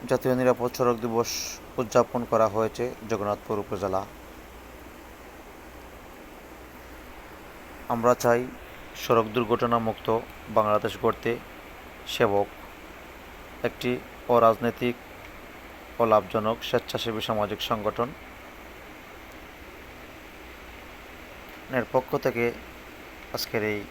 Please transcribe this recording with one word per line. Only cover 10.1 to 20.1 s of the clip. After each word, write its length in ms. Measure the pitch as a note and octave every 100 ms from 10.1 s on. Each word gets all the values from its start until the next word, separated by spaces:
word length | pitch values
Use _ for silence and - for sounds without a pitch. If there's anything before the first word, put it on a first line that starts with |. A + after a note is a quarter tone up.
| A2+ - - - A2
বাংলাদেশ 360 | G#2+ G#2+ A2+ G2+
গড়তে 300 | A2+ G#2 A#2 A#2+ - - - - - - -
সেবক 360 | - A#2 G2+ G2+ - - - - - - - - - - - A#2+
একটি 220 | - B2 B2 - - -
অরাজনৈতিক 600 | A#2+ A2+ G#2+ A#2+ - B2 A#2+ - - - - - - - - - -
ও 20 | A#2
লাভজনক 440 | G#2+ F#2+ A2+ G#2+ A2+ -
স্বেচ্ছাসেবী 520 | B2 - A#2 A#2 A2 -
সামাজিক 320 | A2 G#2 G#2 -
সংগঠন 400 | A2+ G#2 G#2+ A#2+ D#3+ - - - - - - - - - - - - - - - - - - -